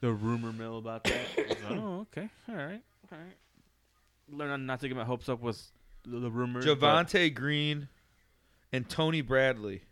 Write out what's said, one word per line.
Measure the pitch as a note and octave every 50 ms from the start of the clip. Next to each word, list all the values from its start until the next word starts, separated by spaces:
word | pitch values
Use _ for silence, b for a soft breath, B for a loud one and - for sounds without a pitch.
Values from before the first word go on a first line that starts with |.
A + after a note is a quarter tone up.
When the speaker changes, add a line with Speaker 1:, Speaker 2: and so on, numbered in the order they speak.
Speaker 1:
the | - B2
rumor | A2+ G#2 G#2+ A2 A#2 A#2 A#2 A#2
mill | A2 A2 A2+ A2+ A2+ A2+
about | A2+ A2+ A2+ A2+ -
that. | - - B2 B2 - - -
I |
was | - - - - -
like, | G#2 A3+ -
"Oh, | A3 G#3 F3+ F3+
okay, | A3 - - - F3+ A3 _ _ _ -
all | A#3
right, | F#3+ C#3 D3 F#3+ A3 B3 _ _ _ _ -
all | F3+ D#3
right." | D#3+ F3+ F#3+ _ _ _ _ _ _ _ _ _ _ _ _ _ _ _ _ _ _ _
Learn | C#3+ C#3+ D3 C#3+ C#3 C#3 C3+
not | C3 C3 B2
to | - C3+
get | B2+ B2+
my | A2+
hopes | A#2 B2+ A#2+ - -
up | C3 A#2
with | A#2+ A#2+ A2 - - - _ _ _ - - - -
the, | A#2+ A#2+ A#2
the | B2 A#2+
rumors, | A2 A#2 B2 B2 B2 B2 B2+
but | D3+ D3+ C3+
Speaker 2:
Javonte | C#3 D3 D3+ D#3+ F3 D#3+ - G3+ F3 D#3+ C#3+
Green | A#2 B2+ D3 D3 D3 D3 D3+ D3+ D3 C#3+ C#3 _ _ _ _ _ _ _ _ _ _ _ _ _ _ _ _ -
and | C3 B2 -
Tony | - - D#3+ D#3+ E3 D#3+
Bradley. | C#3+ A2+ C3 C3 C3 C3+ B2+ A2+ G#2+ G#2 F#2+ F#2 - -